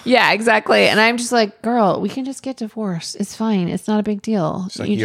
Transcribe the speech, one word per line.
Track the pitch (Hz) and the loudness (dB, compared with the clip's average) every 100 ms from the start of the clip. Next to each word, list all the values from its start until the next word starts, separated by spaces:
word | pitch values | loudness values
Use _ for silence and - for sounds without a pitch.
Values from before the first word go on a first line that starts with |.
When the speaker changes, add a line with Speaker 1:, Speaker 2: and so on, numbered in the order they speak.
Speaker 1:
Yeah, | - 240 165 | 2 4 4
exactly. | 190 226 214 208 220 190 | 2 2 2 4 4 4
And | 202 | 4
I'm | 220 240 | 2 2
just | 240 | -2
like, | 240 208 - | 0 0 -2
"Girl, | 220 240 196 - | -4 0 2 0
we | 202 | -4
can | 269 | -6
just | 262 269 | -8 -10
get | 262 254 | -12 -10
divorced. | 214 - 208 170 - - | -10 -8 -6 -6 -8 -8
It's | 202 | -8
fine. | - 220 202 175 | -4 0 0 0
It's | - - | -4 -2
not | 214 | 0
a | |
big | 208 208 | 0 -4
deal." | - 214 156 - 185 | -2 -2 -2 -4 -8
Speaker 2:
She's | - | -8
like, | 202 | -4
Speaker 1:
You | |
Speaker 2:
"You | 208 | 0